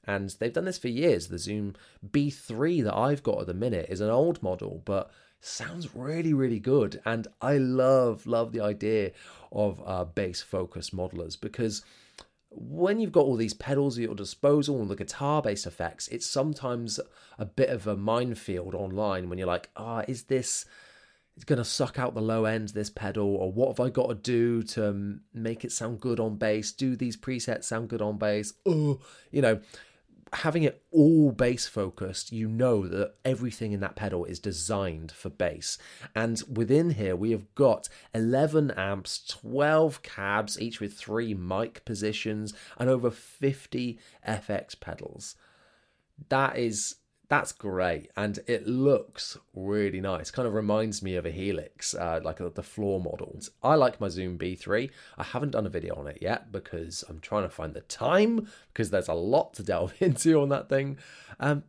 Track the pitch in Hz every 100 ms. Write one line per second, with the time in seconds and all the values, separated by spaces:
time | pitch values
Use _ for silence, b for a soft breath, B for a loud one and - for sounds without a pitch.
0 | - 101 98 - 117 165 185 180 127 120
1 | 165 92 87 87 104 104 101 98 B B
2 | 101 143 143 139 - 113 160 170 104 98
3 | 127 143 120 107 90 90 - 92 - 95
4 | 107 120 165 - 92 92 98 87 - 98
5 | - b b b - - - 170 156 -
6 | 135 165 165 139 127 113 123 143 104 -
7 | 110 117 104 - 127 143 127 127 131 131
8 | 123 104 117 117 117 117 104 104 107 110
9 | 98 - B B B 104 104 87 95 92
10 | 85 101 95 87 - 95 90 90 - 90
11 | 90 87 82 - 107 - 113 104 B B
12 | B B B B _ - 117 160 180 226
13 | 202 165 135 117 110 - 131 143 139 120
14 | 110 104 98 - 143 147 143 131 101 101
15 | 101 - 143 151 113 101 98 - 85 -
16 | - 117 - 139 151 143 127 120 117 -
17 | - B B B 101 - 135 117 104 98
18 | 104 117 123 110 - 90 90 95 95 95
19 | 104 92 87 90 90 87 - - 113 113
20 | 107 127 - 131 - - - B B B
21 | B B B - - 131 113 - 131 135
22 | 127 117 110 113 107 110 107 107 104 -
23 | 101 107 101 98 92 104 135 117 123 131
24 | 123 104 123 117 120 117 110 117 104 98
25 | 101 101 - 117 113 113 117 - 117 113
26 | 127 117 110 104 110 107 104 - 131 120
27 | 123 107 - 127 127 113 - 113 113 113
28 | 107 104 107 107 104 - 196 156 147 135
29 | B B B 143 120 104 B B B B
30 | _ _ - - 165 165 143 - _ 165
31 | 147 160 143 110 123 127 - 107 95 -
32 | 95 - - 113 110 113 127 107 90 92
33 | 98 - 131 127 123 - 110 101 98 -
34 | 104 87 85 87 104 82 95 101 95 80
35 | 80 - - - 87 82 - - B B
36 | B 110 113 110 - 113 113 147 170 110
37 | 95 90 110 110 104 - 135 98 - B
38 | B 113 113 131 151 156 143 - 98 98
39 | 92 - - - 113 131 147 156 160 -
40 | - - 98 104 104 - 113 - 101 -
41 | - 110 113 98 90 95 117 - - 101
42 | 107 107 110 107 107 104 B B 127 127
43 | 117 - - - 139 139 - 127 123 117
44 | B B - 104 - 101 - - - -
45 | - - - - b b b b b b
46 | b - - 135 135 123 117 101 - -
47 | _ _ - 147 - - 101 92 90 80
48 | - - 104 104 - 117 110 127 139 131
49 | - - - - _ 92 98 104 101 92
50 | 95 87 - - 120 107 104 107 110 104
51 | 95 90 82 85 98 92 - - - 87
52 | 85 82 80 80 87 82 - - 101 95
53 | 87 76 - - - _ 131 156 123 -
54 | 101 87 92 87 87 90 - 107 135 B
55 | B B - 123 143 110 98 85 82 71
56 | 71 73 95 117 113 98 - 85 82 -
57 | - 80 - 104 90 - 80 73 - -
58 | 127 185 220 226 220 B B - 110 95
59 | 90 82 98 139 - - 95 87 92 -
60 | 185 123 160 156 139 139 - 135 139 139
61 | B B B B 139 147